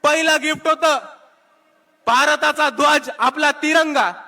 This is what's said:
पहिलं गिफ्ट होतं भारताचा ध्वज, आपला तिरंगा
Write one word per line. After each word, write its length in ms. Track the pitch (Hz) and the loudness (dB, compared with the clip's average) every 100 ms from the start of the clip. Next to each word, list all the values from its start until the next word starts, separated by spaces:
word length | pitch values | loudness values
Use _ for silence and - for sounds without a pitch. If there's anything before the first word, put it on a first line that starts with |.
पहिलं 340 | 285 311 320 311 | 2 2 2 0
गिफ्ट 260 | 294 311 320 | -2 -4 -2
होतं 320 | 320 330 277 - - _ _ _ _ _ _ _ _ - | 0 0 0 -4 -20 _ _ _ _ _ _ _ _ 0
भारताचा 640 | 247 294 302 302 294 302 | 2 2 2 0 0 -2
ध्वज, 400 | 233 285 294 247 - | 2 2 2 -2 -2
आपला 320 | 240 269 302 | -2 0 -2
तिरंगा 600 | 285 302 320 320 277 196 180 | 0 0 2 2 0 -2 -4